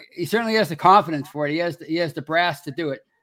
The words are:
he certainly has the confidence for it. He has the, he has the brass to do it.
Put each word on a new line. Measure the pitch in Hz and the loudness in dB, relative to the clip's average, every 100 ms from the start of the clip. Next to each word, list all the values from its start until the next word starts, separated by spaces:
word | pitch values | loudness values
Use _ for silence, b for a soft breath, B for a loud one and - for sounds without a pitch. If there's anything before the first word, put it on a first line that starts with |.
| - | -16
he | - | -8
certainly | 160 220 226 | -2 -2 0
has | 220 165 | 0 0
the | 160 | 2
confidence | 175 202 165 151 - | 6 6 4 -6 -8
for | 151 147 | -6 -4
it. | |
He | 156 | -2
has | 170 147 | -4 -6
the, | 156 | -6
he | 165 | -4
has | 165 | -4
the | 156 | -6
brass | 143 165 175 147 | -2 0 0 -2
to | 147 | -10
do | 139 156 | -6 -6
it. | 131 _ _ | -6 _ _